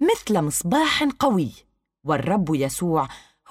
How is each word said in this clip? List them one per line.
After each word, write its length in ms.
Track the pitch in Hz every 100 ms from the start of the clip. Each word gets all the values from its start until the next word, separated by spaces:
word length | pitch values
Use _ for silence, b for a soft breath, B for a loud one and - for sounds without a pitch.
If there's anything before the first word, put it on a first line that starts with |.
مثل 400 | 320 440 - 196
مصباح 640 | 151 - 175 277 311 -
قوي، 480 | 294 - 285 196 127 - _ _ _ _
والرب 520 | 139 147 - 202 156 151
يسوع 520 | 135 - 175 160 135 B B B -